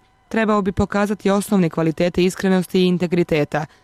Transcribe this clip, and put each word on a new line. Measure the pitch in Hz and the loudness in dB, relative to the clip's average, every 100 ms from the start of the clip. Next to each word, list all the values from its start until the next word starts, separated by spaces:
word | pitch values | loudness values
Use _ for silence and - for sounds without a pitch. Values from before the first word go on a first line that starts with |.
| _ _ - | _ _ -6
„Trebao | 220 214 208 | -2 0 0
bi | 190 | 0
pokazati | 196 202 202 208 208 196 | -2 -2 -2 -2 -2 0
osnovne | 202 - 202 165 | 0 2 0 0
kvalitete | - 160 160 175 175 | 0 -2 0 -2 0
iskrenosti | 180 - 196 185 175 190 | 0 0 0 0 0 0
i | 180 | 2
integriteta. | 180 175 175 175 160 147 151 156 _ | 0 0 0 0 0 -2 -4 -8 _